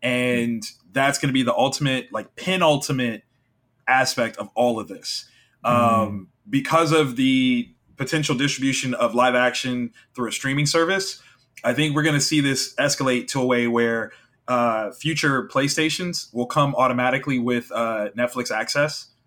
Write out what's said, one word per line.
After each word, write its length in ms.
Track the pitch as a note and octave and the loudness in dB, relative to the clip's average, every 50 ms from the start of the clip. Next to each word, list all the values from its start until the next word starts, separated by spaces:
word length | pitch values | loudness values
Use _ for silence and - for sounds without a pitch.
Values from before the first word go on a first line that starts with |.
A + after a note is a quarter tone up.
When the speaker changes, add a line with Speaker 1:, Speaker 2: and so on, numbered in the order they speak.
| - | -2
Speaker 1:
And 600 | B2 B2 B2 B2 B2+ B2 A#2+ A#2+ A#2 A#2 A2+ G#2+ - - _ _ _ - | -2 0 0 0 0 0 0 0 -2 -2 -4 -6 -10 -16 _ _ _ -2
that's 260 | C3+ C3+ C#3 C3+ - | 0 2 2 2 0
gonna 140 | - D3 B2+ | 0 0 2
be 100 | C3 B2+ | 2 2
the 120 | A#2 A2+ | 2 2
ultimate, 580 | - B2 C3+ - - D3+ C#3 C3 B2+ B2 - - | 2 2 0 0 0 -2 0 0 -2 -4 -6 -8
like, 220 | A2 G#2+ - _ | -10 -10 -10 _
penultimate 880 | - - - F#3 F#3 F3+ D#3+ D3 C3+ - - D3+ C3 B2+ A#2 A2+ G#2 _ _ _ _ _ _ _ _ _ _ _ _ _ | -10 -4 -2 0 2 4 4 4 2 0 -2 -2 0 0 -2 -2 -6 _ _ _ _ _ _ _ _ _ _ _ _ _
aspect 500 | - B2+ C3 C3 B2+ - - A#2+ A2+ A2 - | 2 2 4 4 2 0 -2 -2 -2 -2 -8
of 100 | G#2 G#2 _ | -12 -8 _
all 260 | - A#2+ B2 A#2+ A2 | 2 2 2 2 0
of 80 | G#2 F2 | -4 -8
this. 400 | G2 F#2 - - - - - _ _ _ _ _ _ _ - | -12 -14 -10 -10 -10 -10 -10 _ _ _ _ _ _ _ -2
Speaker 2:
Mm. 60 | A#2 | 2
Speaker 1:
Um, 580 | B2 A#2+ A#2+ A#2 A2+ A2+ A2 G#2 G2+ G2+ F#2 - _ _ _ G#2 | 2 4 4 4 4 4 2 0 -4 -8 -12 -14 _ _ _ -2
because 440 | G#2 C#3 C3+ - D3+ D#3+ E3+ D#3 D#3 | -2 -2 0 2 2 2 4 4 4
of 240 | D#3+ D#3 C3+ B2 | 2 2 2 0
the 540 | B2+ C3 C3 C3 C3 C3 B2+ B2+ A#2+ A#2+ - _ _ _ _ _ | 0 2 2 4 4 4 2 2 0 -2 -6 _ _ _ _ _
potential 380 | _ C3+ - - D#3+ D3 - D3 | _ -6 -2 -2 -2 0 0 0
distribution 600 | A#2+ C#3 C#3+ C#3+ - C3 C3+ C3 C3 - C3 B2 | 0 0 0 0 0 -2 -2 0 0 -2 -4 -2
of 200 | - A#2+ A#2 G#2+ | 0 0 0 2
live 200 | A#2+ B2 B2+ B2 | 4 2 4 4
action 580 | B2 B2 B2 A#2+ - - C3 B2 B2 B2 A#2 _ - _ _ _ | 4 2 2 0 -2 -4 -4 -4 -4 -6 -8 _ -16 _ _ _
through 140 | - B2 A2 | -8 -6 -6
a 40 | G#2 | -6
streaming 340 | - - C3+ C3+ C#3+ D3+ | -6 -4 -2 0 0 0
service, 540 | D3 - E3 E3 E3 F#3+ G3 F#3+ - - - - - _ _ _ _ _ - - | 2 2 2 2 2 0 -2 -2 -6 -8 -12 -16 -20 _ _ _ _ _ -6 -2
I 120 | A#2 B2 | -2 0
think 200 | B2 D3+ D#3 C#3+ | 0 0 0 0
we're 80 | D3+ D3+ | 2 2
gonna 180 | D#3+ D3+ C#3+ | 2 2 2
see 200 | B2 - - D3+ | 0 2 2 2
this 340 | C#3+ C#3 C3+ B2+ - - - | 2 2 0 0 -2 -6 -4
escalate 520 | - C3+ D3 C#3 - C#3+ C3 B2+ B2 A#2+ - | -2 0 0 0 0 0 0 0 0 -2 -4
to 120 | - C#3 | -4 -2
a 60 | B2+ | 0
way 200 | B2+ B2+ A#2+ A#2+ | 2 2 2 2
where, 460 | A#2 A#2 A#2 A#2 A#2 A#2 A2+ A2 G#2 - - _ _ _ _ _ - | 2 2 2 2 2 0 -2 -4 -8 -12 -20 _ _ _ _ _ -2
uh, 420 | B2+ B2 A#2+ A#2+ A2+ A2 A2 G#2 B2+ | 0 2 2 2 0 0 -4 -6 -8
future 540 | - - D#3 D#3+ D#3 - D3+ C3+ C3 A2+ G2+ | -6 -6 -4 -4 0 0 0 0 0 -2 -2
PlayStations 840 | - C3+ C#3 C#3+ - - D#3 D#3+ D3+ - F3+ F3 E3+ - - - _ | -2 0 0 0 0 0 0 0 -2 -2 -4 -6 -6 -8 -8 -8 _
will 120 | A#2 A#2+ | -6 -6
come 280 | A#2+ - D#3 C#3+ C#3 C3+ | -2 0 0 0 2 2
automatically 640 | A2 B2+ B2+ B2 A#2+ B2 B2+ B2 C3+ C3+ D3 C3+ B2+ | 2 2 2 2 2 0 0 0 0 -2 -2 -2 -2
with, 320 | A#2+ A#2+ B2 A#2+ A#2 - F#2+ | 0 0 -2 -2 -4 -4 -4
uh, 360 | A2 A#2 A2+ A2+ A2 G#2 G#2 - | -4 -2 -2 -2 -4 -4 -6 -4
Netflix 340 | G#2 B2 A#2+ - B2+ A#2+ - | -4 -4 -4 -2 -4 -6 -4
access. 560 | A2+ A2 - - - C#3+ D3 D3+ D3 - - - _ _ _ | -4 -4 -4 -2 0 0 0 -2 -2 -8 -14 -16 _ _ _